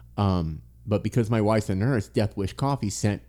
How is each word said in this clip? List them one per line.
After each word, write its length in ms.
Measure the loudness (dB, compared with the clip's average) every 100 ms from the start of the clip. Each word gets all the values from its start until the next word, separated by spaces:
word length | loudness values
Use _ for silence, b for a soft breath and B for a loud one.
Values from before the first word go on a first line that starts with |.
| -10 0
Um, 460 | 2 2 0 -4 -12 -16 -2
but 160 | -2
because 260 | 0 0 2
my 120 | 2
wife's 280 | 2 2 0
a 60 | 0
nurse, 320 | 0 0 0
Death 280 | 0 -2 -2
Wish 180 | -6
Coffee 360 | -2 -2 -2 -4
sent, 320 | -2 -2 -2